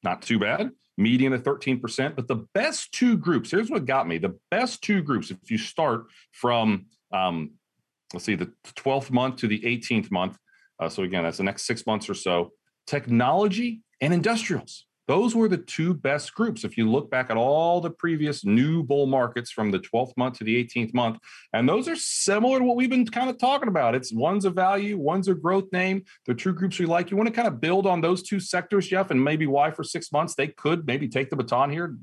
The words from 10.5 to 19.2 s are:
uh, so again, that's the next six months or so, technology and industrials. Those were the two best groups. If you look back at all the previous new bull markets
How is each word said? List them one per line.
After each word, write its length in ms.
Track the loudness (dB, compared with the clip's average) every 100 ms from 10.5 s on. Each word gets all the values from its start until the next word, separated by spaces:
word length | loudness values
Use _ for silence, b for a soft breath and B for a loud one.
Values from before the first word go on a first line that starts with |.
| b b b
uh, 100 | -8
so 140 | -4
again, 220 | -4 -2
that's 140 | -2 -2
the 60 |
next 200 | -4 -4
six 220 | -6 -6 -2
months 240 | -4 -4
or 40 |
so, 380 | -6 -2 0 0 _ _ _ -8
technology 920 | -6 0 2 4 4 2 0 -4 -6 _ -4
and 120 | 0
industrials. 760 | 2 2 0 -2 -6 -6 -18 _ _ 0
Those 260 | 2 2
were 140 | 4 2
the 100 | 2
two 360 | -4 -2 0
best 380 | 0 0 -2 -2
groups. 300 | -2 -2 -2
If 140 | -6 0
you 120 | 2
look 220 | 2 0
back 180 | -2 0
at 60 | 0
all 440 | 2 2 2 2
the 100 | -2
previous 540 | -4 -2 0 -2 -2
new 400 | 2 4 4 2
bull 220 | 2 2 4
markets 440 | 2